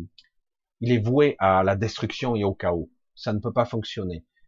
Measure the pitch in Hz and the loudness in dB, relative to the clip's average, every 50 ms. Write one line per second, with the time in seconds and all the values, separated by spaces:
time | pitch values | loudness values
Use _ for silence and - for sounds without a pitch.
0 | 85 95 _ - _ _ _ _ _ _ _ _ _ _ _ _ 117 117 123 120 | -10 -12 _ -20 _ _ _ _ _ _ _ _ _ _ _ _ 0 2 2 2
1 | 104 113 127 143 147 143 - - 95 95 95 95 95 95 98 98 110 110 - - | 2 2 4 4 4 4 2 2 2 4 4 4 4 4 2 0 -2 -4 -4 -4
2 | - 107 - - - 127 120 110 101 98 95 - - 92 87 85 82 - _ _ | -6 -6 -6 -4 -4 -2 -2 0 0 0 -2 -2 -2 -2 -2 -2 -4 -8 _ _
3 | _ _ _ - - - 110 107 104 120 98 - 120 117 - 113 107 - - - | _ _ _ -10 -6 -4 -4 -2 -4 -4 0 0 -2 0 -2 -8 -8 -6 -8 -8
4 | 101 90 87 85 - _ _ _ _ | -6 -6 -8 -8 -12 _ _ _ _